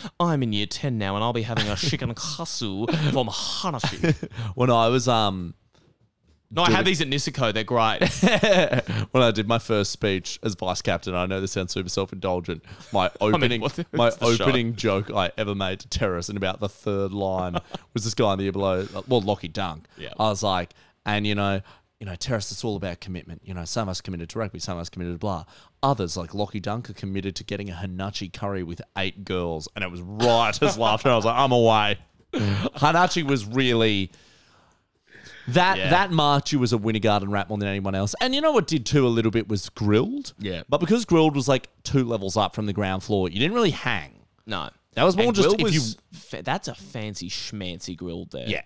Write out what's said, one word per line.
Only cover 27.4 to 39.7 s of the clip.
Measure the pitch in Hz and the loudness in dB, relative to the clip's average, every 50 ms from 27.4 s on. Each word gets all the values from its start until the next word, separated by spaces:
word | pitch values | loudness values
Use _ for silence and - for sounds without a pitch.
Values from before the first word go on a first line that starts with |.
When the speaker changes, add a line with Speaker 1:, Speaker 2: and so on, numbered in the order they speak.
| - | -8
Speaker 2:
getting | - 101 101 101 98 | -8 -8 -8 -8 -8
a | 87 | -10
Hanachi | 82 95 95 90 92 98 101 - - 101 87 - | -10 -10 -8 -8 -6 -8 -8 -8 -8 -10 -10 -10
curry | - 107 101 98 95 87 | -8 -6 -4 -4 -4 -6
with | 80 87 - - - - 98 | -6 -8 -10 -14 -10 -6 -4
eight | 95 95 - 101 95 | -4 -4 -6 -8 -6
girls." | - 92 90 87 85 82 78 76 - - | -4 -4 -2 -2 -2 -4 -6 -8 -10 -8
And | 107 95 | -8 -8
it | 92 | -8
was | 87 87 87 | -8 -10 -12
riotous | 95 104 107 120 120 117 117 117 107 101 - - 202 95 107 | -10 -2 2 4 6 6 6 4 2 2 2 2 0 2 2
<laughs> | 117 | 2
laughter. | 110 107 107 - 135 | 2 2 4 4 4
I | 123 | 4
was | 113 104 | 4 4
like, | 113 117 127 | 2 4 4
"I'm | 139 131 123 | 4 4 6
away." | 120 117 113 110 107 104 104 104 - - _ _ _ _ _ - | 6 6 6 6 6 4 2 0 -4 -6 _ _ _ _ _ -4
Hanachi | - 107 101 101 101 175 - - - 143 151 165 170 180 175 - 175 156 | -2 0 0 0 0 -2 -4 0 2 2 4 6 6 4 4 2 0 0
was | 139 139 120 101 | 2 0 0 0
really, | 107 117 135 131 123 117 113 113 110 104 98 92 90 - - _ _ _ _ _ _ _ _ _ _ _ _ _ _ _ _ _ _ - - - - - - - 127 | -2 0 0 2 4 4 4 4 4 4 2 0 -2 -6 -14 _ _ _ _ _ _ _ _ _ _ _ _ _ _ _ _ _ _ -20 -20 -20 -20 -20 -14 -8 0
that, | 120 180 180 190 190 | 2 4 4 4 4
Speaker 1:
Yeah. | 190 185 - | 2 2 4
Speaker 2:
that | 170 180 202 190 170 | 4 4 4 4 2
marked | 160 147 143 143 139 - - 143 | 4 4 4 4 4 2 2 0
you | 135 127 | 2 2
as | 110 120 | 2 2
a | 110 | 2
Winter | 101 113 110 107 | 2 0 0 2
Garden | 98 107 104 101 98 98 | 4 4 4 4 2 0
Rat | 101 101 95 - | -2 -2 -2 -2
more | 107 101 | -4 -2
than | 101 98 | -2 -2
anyone | 98 101 95 98 95 | -2 -2 -2 -2 0
else. | 95 98 104 - - | 0 0 -2 -2 -2
And | 254 254 262 | -2 -2 0
you | 285 | 0
know | 311 320 294 | 2 2 2
what | 220 151 | 2 2
did | - 160 139 107 | 2 0 -2 0
too | - 147 147 131 | 2 4 4 4
a | 123 | 4
little | 117 113 113 113 | 4 2 2 2
bit | 104 113 110 - | 2 0 0 -2
was | 110 95 - | -4 -4 -4
grilled. | - | -8